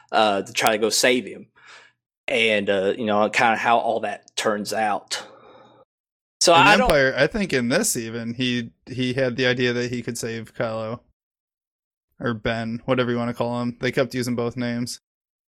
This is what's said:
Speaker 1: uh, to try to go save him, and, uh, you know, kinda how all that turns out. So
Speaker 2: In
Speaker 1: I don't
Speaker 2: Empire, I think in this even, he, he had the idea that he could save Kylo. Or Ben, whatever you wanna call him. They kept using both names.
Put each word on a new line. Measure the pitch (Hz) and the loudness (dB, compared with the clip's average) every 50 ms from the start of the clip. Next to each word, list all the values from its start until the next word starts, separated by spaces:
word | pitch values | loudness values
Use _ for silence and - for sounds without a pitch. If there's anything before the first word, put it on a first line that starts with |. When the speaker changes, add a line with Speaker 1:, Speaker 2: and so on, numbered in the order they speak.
| _ _ | _ _
Speaker 1:
uh, | - 107 110 107 98 98 | 2 4 4 4 4 0
to | 95 - 113 | -2 -4 -4
try | - 107 113 | 0 2 2
to | 110 107 | 2 2
go | 113 107 | 2 0
save | - - - 127 127 123 101 | 2 2 4 4 2 2 0
him, | 92 - - - _ _ _ _ - - - - _ _ _ _ _ _ _ _ | -6 -14 -16 -18 _ _ _ _ -20 -20 -20 -20 _ _ _ _ _ _ _ _
and, | - 135 117 113 113 107 104 101 101 | -4 0 2 4 4 4 2 2 2
uh, | 101 95 95 101 - | 2 2 2 0 0
you | - 117 | 0 0
know, | 107 104 104 107 104 | 0 2 2 2 2
kinda | - - 127 117 110 | 2 2 2 2 2
how | 104 113 117 117 | 2 2 2 2
all | 120 - 113 110 113 | 2 2 0 -2 -2
that | 107 104 104 - - - _ | -4 -6 -8 -10 -14 -12 _
turns | - - 113 104 104 101 104 104 | -4 -2 -2 -2 -2 -4 -4 -4
out. | 104 110 104 101 - - _ - - - - - - - - - - - - - _ _ _ _ _ _ _ _ _ _ _ _ _ | -2 -2 -2 -2 -4 -6 _ -10 -10 -10 -16 -20 -20 -20 -20 -20 -20 -20 -20 -20 _ _ _ _ _ _ _ _ _ _ _ _ _
So | - 180 170 | 4 6 6
Speaker 2:
In | 170 | 8
Speaker 1:
I | 175 202 208 | 8 8 6
don't | 202 254 | 6 4
Speaker 2:
Empire, | - 165 143 135 131 127 | 4 4 4 4 2 2
I | 123 143 | 2 0
think | 156 - 214 196 156 - | 0 0 -4 -4 -2 -2
in | 131 120 117 | -2 0 0
this | 139 185 240 - - | 0 0 0 0 -2
even, | 127 113 113 113 117 113 117 117 | -4 -6 -6 -8 -8 -8 -8 -6
he, | 127 131 123 123 120 120 117 - _ _ | -4 -2 -2 -2 -2 -4 -8 -14 _ _
he | - 120 123 127 127 120 | -12 -6 -4 -4 -2 0
had | 135 131 127 120 | 0 -2 -2 0
the | 131 127 | 0 2
idea | 127 123 131 123 123 120 | 2 2 2 0 0 0
that | 123 120 120 | 0 -2 -4
he | 123 120 | -4 -6
could | 117 - 120 | -6 -6 -8
save | - - 117 113 113 110 - _ | -6 -8 -6 -8 -8 -10 -12 _
Kylo. | - 123 113 110 113 110 110 117 120 - _ _ _ _ _ _ _ _ _ _ _ _ _ _ _ _ _ _ _ _ _ _ _ | -6 -4 -4 -4 -6 -6 -6 -8 -10 -12 _ _ _ _ _ _ _ _ _ _ _ _ _ _ _ _ _ _ _ _ _ _ _
Or | - 120 117 | -4 -4 -4
Ben, | 107 - 120 113 117 113 113 113 120 - | -2 -4 -4 -4 -4 -4 -6 -8 -8 -2
whatever | - 127 123 123 120 | -2 0 0 0 0
you | 120 | 0
wanna | 120 117 120 120 | -2 -2 -4 -2
call | - 123 120 120 120 | -2 -4 -2 -2 -2
him. | 120 120 120 - | -4 -4 -6 -4
They | - 127 | -6 -2
kept | 123 147 131 120 - | 0 0 -2 0 -2
using | 127 120 123 120 | -4 -4 -2 -2
both | 117 120 120 113 | -2 -4 -4 -4
names. | 127 120 120 120 120 123 120 - - _ _ _ _ _ _ _ _ _ | -4 -4 -4 -4 -6 -6 -8 -8 -14 _ _ _ _ _ _ _ _ _